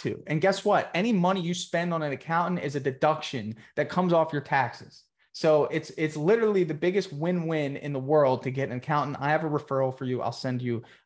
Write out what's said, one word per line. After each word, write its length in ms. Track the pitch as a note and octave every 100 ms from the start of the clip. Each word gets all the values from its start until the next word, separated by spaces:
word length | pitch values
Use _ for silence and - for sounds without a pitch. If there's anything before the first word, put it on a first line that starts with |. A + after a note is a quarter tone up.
to. 220 | - - -
And 140 | D3+
guess 240 | F#3+ G3 G#3
what? 240 | F3+ - E3
Any 180 | A3+
money 260 | G#3 F3 F#3+
you 120 | E3+
spend 400 | F3 - E3+ F3
on 80 | E3
an 100 | D3+
accountant 500 | C3+ - E3 F3 F3+ D3
is 100 | C#3+
a 40 |
deduction 760 | C3+ C3 D3+ D3+ - C3 G#2 A#2 - -
that 140 | D3
comes 220 | - F3+
off 220 | E3+ D#3
your 80 | D3+
taxes. 640 | D3 C#3 A#2+ - - - _ _ _
So 320 | - E3 D3+ C#3
it's, 240 | D#3+ D#3 -
it's 180 | D#3 D#3
literally 480 | D#3 A#3 G#3+ G3+
the 100 | E3
biggest 380 | D3+ F3 G3 F#3
win-win 640 | C#3+ E3+ F3+ E3 D#3+ C#3 C#3
in 160 | D3
the 80 | C#3
world 440 | C3 D3+ C#3 B2+
to 80 | C3+
get 180 | C3 C3
an 80 | B2
accountant. 400 | C#3 D3 C#3 C#3
I 120 | C#3
have 120 | D#3
a 60 | E3
referral 440 | D3 D3 C3+ C3 B2+
for 80 | C3
you. 160 | B2
I'll 100 | A2
send 300 | B2 C3 B2
you, 220 | B2 A2+ - -